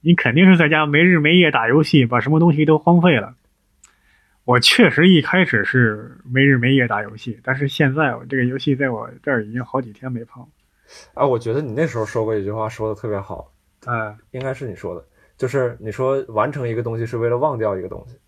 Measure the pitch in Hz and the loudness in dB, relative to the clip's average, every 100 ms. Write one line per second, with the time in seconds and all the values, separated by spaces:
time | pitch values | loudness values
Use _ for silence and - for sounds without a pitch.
0 | 160 175 123 127 190 180 160 156 151 147 | 4 4 4 4 6 6 4 2 0 2
1 | 175 175 147 180 165 135 113 139 151 151 | 4 2 4 4 4 2 2 2 4 4
2 | 120 120 123 156 170 147 151 156 - 175 | 4 0 0 2 4 2 2 2 4 4
3 | 175 135 98 - _ _ _ _ _ _ | 4 2 -2 -16 _ _ _ _ _ _
4 | _ _ _ _ - 123 - - 202 - | _ _ _ _ 0 2 2 4 4 6
5 | 175 175 131 185 180 107 101 131 117 107 | 6 6 4 0 0 0 0 0 0 -2
6 | 95 - - 123 139 131 120 135 120 104 | -12 -20 -6 2 4 4 2 0 0 -4
7 | 104 110 - 107 - 131 139 - 143 139 | -8 -12 -14 -12 -6 -4 -4 0 0 0
8 | 151 117 123 135 123 135 151 127 135 113 | -2 -4 -6 -2 -2 -2 -4 -2 -2 -4
9 | 113 - - 127 107 117 120 135 123 101 | -10 -12 -4 -4 -4 -10 -6 -6 -6 -14
10 | 131 120 117 - 135 _ _ _ _ - | -12 -10 -12 -20 -20 _ _ _ _ -20
11 | - - 139 120 117 123 147 110 160 117 | -20 -4 -2 -2 -2 -6 -6 -4 -4 -4
12 | 107 120 110 110 98 110 110 - 110 104 | -6 -4 -4 -4 -6 -6 -8 -6 -8 -8
13 | 117 101 95 95 - _ _ _ - 117 | -8 -8 -8 -16 -16 _ _ _ -8 -8
14 | 107 107 _ 127 135 127 131 90 92 87 | -8 -14 _ -10 -10 -8 -12 -12 -12 -12
15 | - _ _ _ 127 139 123 117 110 107 | -16 _ _ _ -4 -2 -4 -6 -12 -6
16 | 131 135 131 110 120 147 120 113 117 113 | -4 -4 -4 -4 -4 -4 -6 -4 -6 -6
17 | 113 120 117 120 151 127 107 98 92 107 | -6 -4 -2 0 -2 -2 -4 -4 -8 -14
18 | - 120 | -18 -20